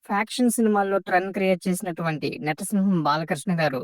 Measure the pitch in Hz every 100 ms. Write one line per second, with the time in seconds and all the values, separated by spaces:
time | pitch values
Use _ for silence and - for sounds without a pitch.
0 | - 202 220 - 247 233 220 208 196 196
1 | 180 185 190 196 190 180 - 180 185 165
2 | 165 151 - - 147 156 202 202 196 180
3 | 147 151 160 151 - 170 151 131